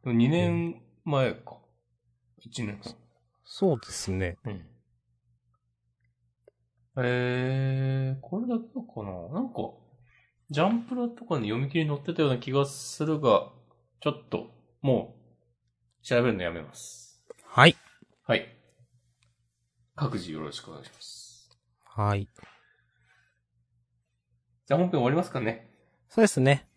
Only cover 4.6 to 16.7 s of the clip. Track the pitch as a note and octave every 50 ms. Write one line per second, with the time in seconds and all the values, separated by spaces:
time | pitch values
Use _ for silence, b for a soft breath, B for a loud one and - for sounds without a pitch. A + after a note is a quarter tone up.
4.6 | E2 - - _ _ _ _ _ _ _ _ _ _ _ _ _ _ _ _ _
5.6 | _ _ _ _ _ _ _ _ _ _ _ _ _ _ _ _ _ - _ _
6.6 | _ _ _ _ _ _ _ C3+ B2 B2 B2 B2 B2 B2 B2 B2+ B2+ C3 C3 C3+
7.6 | C3+ C3+ C3 C3+ C3+ C3+ C3+ C3+ C3 C3 C3 C3+ - - - G3+ A#3+ B3 A#3+ A3+
8.6 | A#3 - - C4+ A#3 - - A#2 G#2 G2+ F#2 F2+ E2 F2+ C#3 G3 C4+ A#3+ - -
9.6 | - - - - _ _ _ _ - _ _ _ _ _ _ _ _ _ D3 C#3
10.6 | E3 G3+ A#3 A#3 A#3 - B3+ B3 A#3+ A#3+ A#3 - - - E3+ C#3 A2 G#2 A2 A#2+
11.6 | C3+ C#3 - E3 D#3+ D3+ D3 C#3+ D3 - D#3+ - D#3 C#3 B2+ A#2+ - C3+ C3 C#3
12.6 | C#3 C#3 - - - - - - D3+ D#3 D#3+ D3 D3 A#2+ G#2+ - - - - -
13.6 | _ _ _ _ _ _ _ _ - D3+ - - - - A2 - - - - -
14.6 | _ _ _ _ - C#3 B2+ G#2 - - - - _ _ _ _ _ _ _ _
15.6 | _ _ _ _ _ _ _ _ _ - B2+ A#2+ A#2+ B2 G#2+ F#2 F2+ E2+ E2+ E2
16.6 | D2+ C#2+